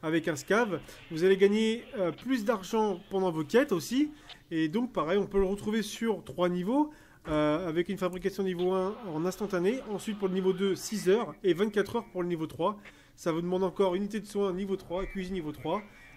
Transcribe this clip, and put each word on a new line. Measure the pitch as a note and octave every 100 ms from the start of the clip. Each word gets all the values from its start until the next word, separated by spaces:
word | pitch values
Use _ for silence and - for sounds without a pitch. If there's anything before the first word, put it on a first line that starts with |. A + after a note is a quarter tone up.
avec | E3 E3 D#3+
un |
scav. | D3 - G3+ A#3+ E3 - - -
Vous | D#3+
allez | F3+ F#3+
gagner, | G3 G#3 A3 A3+ - A#3+
euh, | F3
plus | D#3 A#3+ C4
d'argent | G#3 A3+ F#3 A3+ G#3+ F3 -
pendant | G3 F#3+
vos | D#3+
quêtes | D3+ A3+ D4
aussi. | F3 - B3 D4+ - - - -
Et | E3 D#3+
donc, | F#3 B3
pareil, | - D3+ G3
on | G3
peut | G3
le | F#3+
retrouver | G3+ G#3+ A3
sur | G#3+ - A#3 F#3+
trois | - C3 F3+
niveaux, | F3+ F3+ C4+ D4+ - - - -
euh, | D3+ D3+ D3+ F3+
avec | D#3+ F3
une | F#3+
fabrication | F3+ F3+ F#3 F#3+
niveau | F#3+ F3 F3+
un | F#3 F#3 A3+ A3
en | D#3
instantané. | F3 F#3 G#3 F3+ F3+ C4 A3
Ensuite, | G3+ - G#3
pour | F#3+
le |
niveau | F#3 F#3
deux, | F3+ G3
six | E3+ - G#3 E3+
heures | G#3 G3 -
et | G3+
vingt-quatre | E3 G#3+ G#3 G3
heures | A#3 G3+
pour | F#3
le | F3+
niveau | E3+ D#3
trois. | - F3 G#3 - - -
Ça | - F3+
vous | D#3+
demande | F3 F#3
encore | F#3+ - G3
unité | F3+ G3+ G#3+
de | G3
soins | G3+ G3+
niveau | F3+ G3
trois, | F#3+ - F3 F#3+
cuisine | G3+ F3+
niveau | F#3+ D3+
trois. | C#3+ D3+ F#3+ G#3 - -